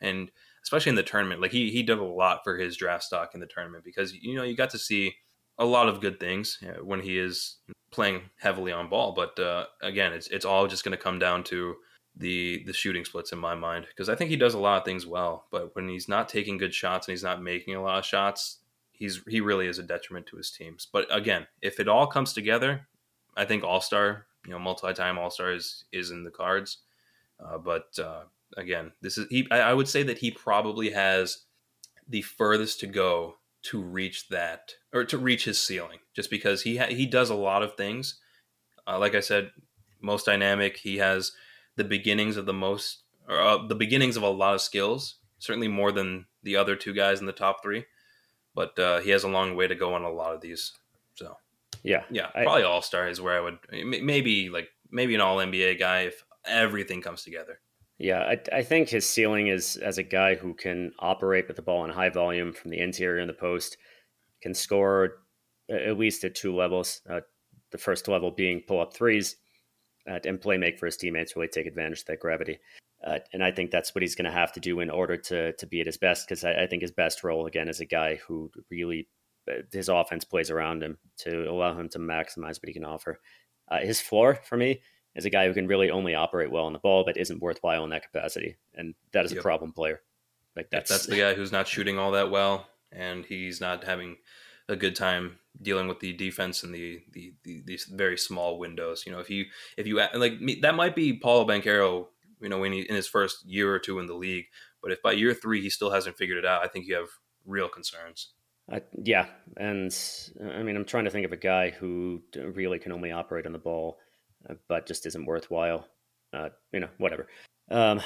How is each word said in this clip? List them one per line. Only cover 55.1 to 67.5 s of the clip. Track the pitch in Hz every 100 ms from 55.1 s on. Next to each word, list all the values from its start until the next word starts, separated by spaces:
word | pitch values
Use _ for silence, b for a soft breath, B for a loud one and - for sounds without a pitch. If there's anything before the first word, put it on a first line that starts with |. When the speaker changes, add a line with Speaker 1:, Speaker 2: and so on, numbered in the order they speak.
| 110
Speaker 1:
an |
All | 98 95
N | 95
B | 92
A | 92
guy | 90 92 92
if | 90 87 - _
everything | - 113 113 101 95 90
comes | 87 85
together. | - 82 80 - _ _ _ -
Speaker 2:
Yeah, | 95 90
I, | - 120 - -
I |
think | 120 165 160
his | 113 -
ceiling | - 110 107 104
is | 92 87 -
as | 101 95
a |
guy | 95 95 95
who | 92 92
can | 82 95 87 87 -
operate | 87 92 95 92 90
with | 80
the |
ball | - 87
in | 82
high | 85 92
volume | 87 87 87 87
from | 82 85
the | 82
interior | 90 95 90 87
in | 87
the |
post, | 80 90 87 - - b b b b b _
can | -
score | 92 - 98 98 98 92 - _ _ _ _ -
a-, | 104 90
at | 104
least | 110 -
at | 92
two | - 95
levels, | 90 90 92 87 - -
uh, | 87 - _ _